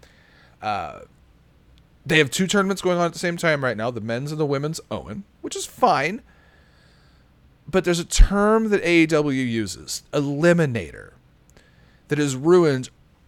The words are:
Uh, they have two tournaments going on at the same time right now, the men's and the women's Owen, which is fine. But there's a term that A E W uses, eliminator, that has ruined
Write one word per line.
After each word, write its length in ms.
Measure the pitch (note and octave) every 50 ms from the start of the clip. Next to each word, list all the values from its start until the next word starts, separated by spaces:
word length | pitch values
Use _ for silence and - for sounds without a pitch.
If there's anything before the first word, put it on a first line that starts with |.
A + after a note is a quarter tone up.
| - - _ _ _ _ _ _ _ _ _ _
Uh, 380 | - G#2+ G#2 G2 E2+ D2 A1+ G1+ - - _ _ _ _ _ _ _ _ _ _ _ _ _ _ _ _ _ _ -
they 140 | C3+ D#3 D#3
have 120 | D3+ C3
two 160 | - - F#3+ F3+
tournaments 340 | - G#3 F#3+ F#3+ G3 F#3+
going 160 | - F3+ F3+ F3
on 80 | F3
at 80 | E3+ E3
the 60 | D#3
same 160 | - F3 E3+
time 280 | E3+ - E3 D3+ C#3+ C3+
right 120 | B2+ A2+
now, 160 | G2+ A2 B2
the 80 | B2+ A#2
men's 320 | G#2 A2+ A2+ B2 C3+ D3
and 80 | D#3 D3+
the 60 | D#3
women's 340 | C#3 C#3+ C3+ C#3+ D3+ D#3+ - - -
Owen, 360 | - F#2+ - - G#2 G#3 G3 _ _ _
which 140 | - D4 -
is 100 | G4 F#4+
fine. 560 | - - - - A3+ E3+ C#3 C3+ D#3+ G3+ C4+ - _ _ _ _ _ _ _ _ _ _ _ _ _ _ _ _ _ _ _ _ _ _ _ _ _ _ _ _ -
But 140 | D3+ F#3 E3+
there's 160 | E3+ F3 E3+
a 60 | E3+
term 640 | - - - - - G3 G3+ G3+ G#3+ A3 A3+ A3+ A3
that 120 | G3+ F#3+
A 180 | - E3+ F3 E3
E 60 | E3
W 360 | D#3 E3 D3+ D3+ D3 C3+ C3
uses, 640 | C3 B2 A2+ A2+ G#2+ F#2+ F2+ - D2+ - - - - _ -
eliminator, 1000 | D3 C#3+ C#3 C#3+ C#3+ D#3 E3+ F3 E3+ D#3+ C#3+ A#2+ A2+ F2 C#2+ - G#1 G1+ G1+ - _ _ _ _ _ _ _ - _ _ _ _ _ _ _ _ _ _ -
that 100 | D3+ D3
has 200 | D3 C#3+ C3 B2+
ruined 520 | C3+ E3 F3+ F3+ E3+ D#3 C3+ C3 B2+ - _ _ _ _ _ _ _